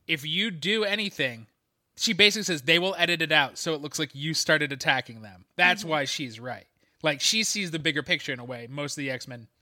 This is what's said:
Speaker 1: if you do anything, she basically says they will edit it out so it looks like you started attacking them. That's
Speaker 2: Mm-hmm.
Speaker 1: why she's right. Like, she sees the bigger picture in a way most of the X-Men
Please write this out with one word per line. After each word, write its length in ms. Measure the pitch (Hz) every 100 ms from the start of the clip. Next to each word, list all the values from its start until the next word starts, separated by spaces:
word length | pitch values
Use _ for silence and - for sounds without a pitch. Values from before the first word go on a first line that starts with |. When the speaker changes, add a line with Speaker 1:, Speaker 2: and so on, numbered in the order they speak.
| -
Speaker 1:
if 160 | 160
you 280 | 151 170 220
do 320 | 170 165 220
anything, 640 | 208 208 202 - 135 113 113 _ _ _ _ -
she 160 | -
basically 300 | 185 208 214
says 180 | - 160
they 160 | 127 165
will 160 | 185 175
edit 240 | 170 170
it 80 | 156
out 260 | 156 135 -
so 160 | 170
it 80 | 156
looks 160 | 147 -
like 140 | 147
you 220 | 135 151 156
started 360 | - 156 147
attacking 520 | 135 160 131 123 113
them. 220 | 107 92 - -
That's 260 | 180 180
Speaker 2:
Mm-hmm. 80 | 175
Speaker 1:
why 160 | 156 135
she's 340 | - 131 110
right. 280 | 127 117 - _ _ _
Like, 180 | 156 139
she 220 | - 220
sees 260 | 214 214 185
the 80 | 160
bigger 220 | 151 147
picture 280 | 139 156 -
in 60 | 127
a 60 | 123
way 220 | 120 120
most 240 | 143 143
of 40 | -
the 80 | 139
X-Men 360 | 127 - 120 113 _